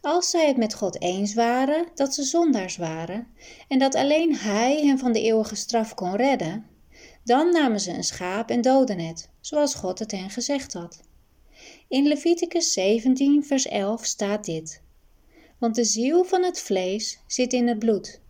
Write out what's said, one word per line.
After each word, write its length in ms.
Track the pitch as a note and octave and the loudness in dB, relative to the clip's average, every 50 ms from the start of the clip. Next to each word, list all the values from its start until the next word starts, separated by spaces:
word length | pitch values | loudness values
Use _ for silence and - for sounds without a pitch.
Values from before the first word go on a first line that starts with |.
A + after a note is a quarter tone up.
Als 280 | - C#4+ D#4+ F4+ F4 - | 0 2 0 0 0 2
zij 180 | - E4+ D#4+ | 2 2 4
het 100 | D4 C4+ | 4 4
met 160 | B3 A3 G#3+ - | 2 0 -2 -2
God 280 | - G#3+ F#3 F3 - | -4 -4 -4 -4 -2
eens 320 | - F3+ F#3 G3 G3+ G3+ G#3 | -4 -4 -2 -2 -2 -2 0
waren 520 | A3+ A#3 A#3 A#3+ B3+ C4+ C4+ D4 D#4+ E4+ E4+ - | 0 2 2 2 2 2 2 2 0 0 -4 -2
dat 180 | - C#4 C4+ C4+ | -2 -2 -2 -2
ze 100 | - C#4+ | -4 -4
zondaars 540 | C4 - E4+ E4+ D#4+ B3+ G#3+ F#3 F3+ - | 0 2 2 4 4 2 2 0 -6 -6
waren 500 | - F3 D#3+ D#3+ D#3+ E3 E3 F#3 A3 A#3 - - - - - - - - | -6 -6 -6 -6 -6 -8 -8 -8 -10 -10 -12 -20 -20 -20 -20 -20 -20 -8
en 120 | _ C#4 C4 | _ 0 2
dat 160 | C4+ C4+ C4+ | 2 2 2
alleen 400 | D#4 C#4 C#4 D4 D#4 E4 E4+ C#4+ | 2 2 2 2 2 2 2 0
Hij 500 | G#3+ G3 G#3+ G3 G#3+ A#3 B3+ C#4+ D#4 D4 | 0 -2 -2 0 2 2 2 2 2 4
hen 140 | C#4+ C4+ C4 | 2 2 2
van 120 | B3+ B3 | 2 0
de 100 | A3+ A3 | 0 2
eeuwige 340 | - A3+ A3 A3 A3 A3 G#3+ | 2 2 2 2 0 -2 -6
straf 380 | - - - - A3+ A3 A3 - | -10 -8 -2 -2 -2 -2 -2 -6
kon 220 | - F#3 F3+ F#3+ | -6 -6 -4 0
redden, 500 | G#3 B3 C#4 C4+ - F3 D#3+ F3+ A3 G#3+ - _ _ _ _ - - - - - _ - | 0 2 2 2 0 -2 -6 -6 -8 -10 -14 _ _ _ _ -20 -20 -20 -20 -20 _ 0
dan 280 | A#3 A#3+ C4+ D#4+ F4 | 2 2 4 4 4
namen 280 | F4 E4 D4 B3 A3 G3+ | 4 4 4 2 0 0
ze 120 | G3+ - | -2 -4
een 120 | - - E3 | -6 -6 -6
schaap 460 | - - - F#3 F3+ F#3 G#3 A3+ - | -6 -6 -6 -6 -4 -4 -4 -4 -2
en 120 | A#3 A#3+ | -2 2
doodden 380 | A3+ C4 C4 C4+ C4 A3 G3+ F3 | 4 4 6 6 4 2 0 -4
het, 300 | E3 E3 E3 - - - _ _ | -6 -8 -8 -12 -16 -20 _ _
zoals 360 | - - - D4+ D4 C#4 - | -14 -4 0 0 0 0 -2
God 240 | - - F#3 F#3 - | -4 -6 -6 -6 -6
het 120 | A3 G#3+ | -8 -8
hen 180 | - F#3+ F#3 G3 | -8 -8 -8 -8
gezegd 440 | - B3 A#3 - C#4+ C4+ C4+ - - | -8 -8 -4 -4 -4 -4 -4 -8 -12
had. 280 | F3+ E3+ E3+ - - - _ _ _ _ _ _ _ _ _ _ - - - - - _ | -12 -12 -12 -16 -20 -20 _ _ _ _ _ _ _ _ _ _ -20 -20 -20 -20 -20 _
In 200 | _ C4 C4 C#4+ | _ 0 2 4
Leviticus 680 | D4 D4 D4 - E4+ E4+ E4+ F4+ E4+ - E4+ D#4+ - - | 4 2 2 2 0 2 2 0 -2 -2 -2 -2 0 -2
zeventien 720 | - F#3 G3 A3 A#3 A3 C4 B3+ C4 C#4 C#4 C#4+ D4 C#4+ | 0 2 2 2 2 4 2 2 4 4 4 4 4 2
vers 220 | - C#4+ C4 C4 | 2 0 -2 0
elf 380 | - - G#3 G3 G3 A3 A#3 - | -2 -4 -4 -2 -2 -4 -4 -6
staat 400 | - - - G#3 G3 G#3 G#3+ G#3 | -8 -6 -4 -2 -2 -2 -4 -4
dit: 360 | - E3 D#3+ D#3+ D#3 - - - _ _ _ _ _ _ _ _ _ _ - - _ _ | -6 -6 -6 -8 -10 -18 -18 -20 _ _ _ _ _ _ _ _ _ _ -20 -20 _ _
"Want 180 | _ A#3+ A#3 A3 | _ -2 -2 0
de 80 | B3 A#3 | 0 0
ziel 400 | G#3+ - A3 A#3 C4 D#4+ F4+ F#4 | 0 0 0 0 2 4 4 2
van 200 | F4+ F#4+ F#4 F4+ | 4 2 0 2
het 160 | F4+ F4 - | 0 -2 -4
vlees 600 | - - G3+ F#3 F#3 F3+ F#3+ G#3+ - - - _ - | -4 -2 -2 -2 0 -2 -4 -4 -6 -8 -12 _ -12
zit 260 | - - - B3+ B3 B3+ | -10 -4 -2 -2 0 2
in 140 | B3 A#3+ | 2 2
het 120 | A#3+ A#3 G#3+ | 2 0 0
bloed. 420 | A3 A3+ A3 F#3+ - - - - _ | 2 0 0 0 -2 -8 -20 -20 _